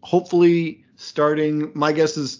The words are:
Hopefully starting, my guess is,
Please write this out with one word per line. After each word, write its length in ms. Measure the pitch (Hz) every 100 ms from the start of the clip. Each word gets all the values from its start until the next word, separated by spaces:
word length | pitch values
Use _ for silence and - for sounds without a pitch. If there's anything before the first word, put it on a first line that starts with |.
Hopefully 840 | - 175 175 175 170 170 165 - _
starting, 800 | _ - - 147 156 151 151 151
my 160 | 147 151
guess 260 | 156 156 156
is, 220 | 135